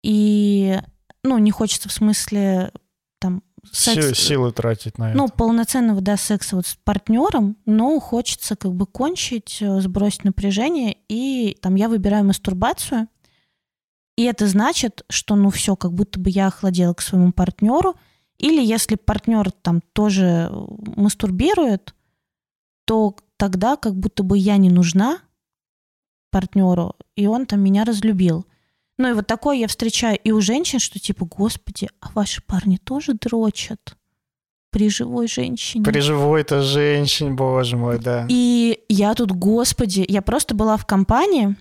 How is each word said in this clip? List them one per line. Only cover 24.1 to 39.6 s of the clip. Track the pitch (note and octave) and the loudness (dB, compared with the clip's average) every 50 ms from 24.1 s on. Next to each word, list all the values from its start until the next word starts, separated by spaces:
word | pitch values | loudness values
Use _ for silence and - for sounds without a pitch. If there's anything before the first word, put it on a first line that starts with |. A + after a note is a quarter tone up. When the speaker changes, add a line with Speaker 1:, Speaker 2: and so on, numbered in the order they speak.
| _ - G3+ | _ -2 0
Speaker 1:
бы | F#3 G3 | 2 2
я | G3+ F#3+ G#3 G#3 | 2 4 4 4
не | G3+ F#3+ F#3 | 6 6 6
нужна | F3+ F3 F3+ E3+ E3 F#3 G3+ B3 D#4+ F#4 _ _ _ _ _ _ _ _ _ _ _ _ _ _ _ _ _ _ _ _ _ _ - | 6 6 4 4 4 2 2 2 -2 -4 _ _ _ _ _ _ _ _ _ _ _ _ _ _ _ _ _ _ _ _ _ _ -2
партнёру, | F#3+ F#3 - - G3 F#3+ F3+ F3+ F3 E3+ F3 - _ - _ _ | -2 -2 0 2 2 4 4 2 2 -2 -4 -8 _ -20 _ _
и | - G3+ G3+ | -2 0 0
он | A3 B3 C4 | 0 0 -2
там | - G#3 G3+ | -2 0 2
меня | G3 G3 G3 G3+ A3 | 4 4 4 4 2
разлюбил. | A3+ A#3 G3+ G3 A3 G#3+ F3+ F#3 F3 D#3+ E3 F#3 _ _ _ _ _ _ _ _ _ _ - | 0 0 0 0 0 2 4 2 2 2 0 -4 _ _ _ _ _ _ _ _ _ _ -2
Ну | B3+ B3+ | -2 0
и | A#3+ | 0
вот | G#3+ G#3+ | -2 -2
такое | - A3 A3 - D4 C#4+ | -2 -4 -2 0 -2 0
я | C4 A3+ G#3+ | 0 -2 -4
встречаю | - _ A#3 A3+ - - - A#3 G#3+ - _ | -4 _ -4 -4 -2 0 0 0 -2 0 _
и | G#3+ A3 | 2 2
у | G#3+ | 2
женщин, | G3+ F#3+ A3+ C#4 F4+ - - B3 | 2 2 0 0 -2 -2 -2 -2
что | - - - G3 | -2 -2 -6 -10
типа, | - - F#3+ - F#3 | -6 -6 -6 -4 -6
«Господи, | E3 - - G3 A3+ - - _ - G3+ - - - _ _ | -8 -4 -4 -2 -2 -2 -6 _ -14 -10 -10 -12 -12 _ _
а | - - - | -18 -8 -4
ваши | G#3+ G3+ - - - - | -4 -4 -4 -4 -10 -8
парни | _ - F#3 - G#3 F3+ | _ -4 -2 0 0 0
тоже | - _ - B3+ C#4 D4+ - C4 | 0 _ -6 -6 -6 -4 -4 -4
дрочат | G#3+ - A#3 A#3 A3+ A3+ G#3+ - - - - A3 - _ - - _ _ _ _ _ _ _ _ _ _ _ _ _ _ _ | -4 -4 -4 -2 0 0 -2 -2 -4 -10 -12 -12 -16 _ -20 -20 _ _ _ _ _ _ _ _ _ _ _ _ _ _ _
при | - G3+ G#3 G#3+ | -2 0 0 2
живой | G3+ - A#3+ A#3+ B3 A#3+ A#3 A3+ | 0 -2 -6 -6 -4 -4 -4 -4
женщине?» | - - B3 B3+ B3+ A3+ - - - A#3 G#3 | -4 -4 -6 -6 -6 -8 -8 -6 -4 -2 0
Speaker 2:
При | G#3+ G#3+ D3 | 0 2 2
живой-то | C#3+ D3 D3+ C#3+ C#3+ D3 D3+ D#3 D3 D3+ D3+ C#3+ C#3 | 0 0 0 2 2 2 2 2 2 0 0 0 0
женщине, | C3+ C#3 D3 D3 D3 D3 C#3+ C#3+ C3+ - - D#3 C#3+ | 0 0 0 2 2 2 2 0 0 0 -2 -2 -4
боже | C3+ B2+ C3+ C3 C3 C3 C3 A#2+ A#2+ | -2 -2 0 0 0 0 0 0 -2
мой, | A#2+ A#2+ A#2+ A#2+ A#2 | -2 -2 -2 -2 -2
да. | A#2 B2 B2 A#2+ A#2 A#2+ | -2 -4 -4 -4 -2 -2
Speaker 1:
И | B3 B3 B3 A#3+ A#3+ A#3+ A#3 A#3 A3 - _ _ | 0 0 2 2 2 2 2 2 0 -2 _ _
я | G#3+ G3 G3+ G#3 A3 | 0 2 2 2 2
тут, | - A#3+ G3+ F#3 | 0 -2 -2 -2
господи, | F3+ F3+ G3 A3 A#3 | 0 2 2 2 2